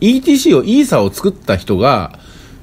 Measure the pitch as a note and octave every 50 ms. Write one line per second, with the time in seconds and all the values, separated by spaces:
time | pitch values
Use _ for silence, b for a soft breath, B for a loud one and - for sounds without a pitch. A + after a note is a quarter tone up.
0 | - G#3+ B3+ C4 C4 F4 C#4+ C4+ - E4+ F3 C3 - G3 A#3 C#4+ D4 - F3 B2+
1 | G2+ F#2+ - - - G2+ F#3+ - - - G2+ F2 - - G#2 F2+ A2 C#3 C3+ G#2
2 | E2+ - B B B B B B B B B B